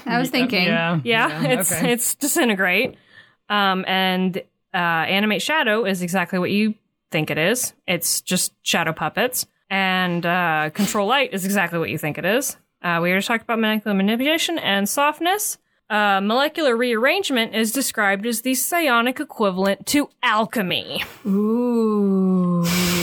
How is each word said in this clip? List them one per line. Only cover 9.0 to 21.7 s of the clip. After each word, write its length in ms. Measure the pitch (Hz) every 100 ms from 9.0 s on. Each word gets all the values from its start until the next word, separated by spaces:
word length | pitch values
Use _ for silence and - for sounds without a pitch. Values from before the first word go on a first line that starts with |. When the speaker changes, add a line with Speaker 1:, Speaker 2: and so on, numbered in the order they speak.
| 160 180 247 - - _ -
Speaker 3:
And, 560 | 196 190 185 185 175
uh, 460 | 170 180 175 156 156
control 360 | 156 196 220 196
light 260 | 269 262
is 100 | 196
exactly 340 | 190 202 175 175
what 120 | 147
you 80 | 156
think 180 | 156 147
it 80 |
is. 320 | 170 226 277 - _ _
Uh, 160 | 180 170
we 80 | 175
already 140 | 185
talked 200 | 196 226
about 140 | - 226
molecular 360 | 220 214 214
manipulation 640 | 196 196 233 269 330 - 330
and 300 | - 196 202
softness. 680 | - 285 294 330 415 403 - _ _ -
Uh, 300 | 214 208 196
molecular 520 | 196 240 294 302 294 233
rearrangement 800 | 247 220 254 370 381 254 226
is 160 | 220 220
described 540 | 269 254 - 202 196 220
as 140 | 226
the 140 | 254
psionic 680 | 262 - 349 311 233 240 254
equivalent 680 | 285 - 202 180 196 196 -
to 220 | 294 285 -
alchemy. 800 | 247 214 226 - 190 143 - - - - 220
Speaker 1:
Ooh. 1400 | 196 214 233 247